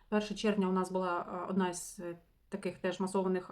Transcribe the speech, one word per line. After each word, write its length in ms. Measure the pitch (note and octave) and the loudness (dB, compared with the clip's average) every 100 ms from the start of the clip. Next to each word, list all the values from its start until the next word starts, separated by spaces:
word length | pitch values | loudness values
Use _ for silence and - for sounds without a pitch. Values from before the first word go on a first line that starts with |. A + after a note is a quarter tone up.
| - | 0
перше 260 | G#3+ G#3+ | 0 0
червня 340 | G3 A3 G3 F#3 | 0 2 4 4
у 40 | |
нас 180 | F#3 F#3 | 2 2
була, 360 | F#3 F#3 F3 - | 0 0 -2 -2
е, 220 | F3+ F3+ | -6 0
одна 220 | F#3+ F3+ | 2 2
з, 280 | F3 - - | 0 -8 -8
е, 180 | F3 E3+ _ _ - | -8 -8 _ _ -10
таких 300 | G3+ F#3+ F3 | -6 -6 -2
теж 220 | F#3 F3+ | -2 0
масованих 500 | F#3+ G3 F#3 F#3 - | 0 2 2 0 -2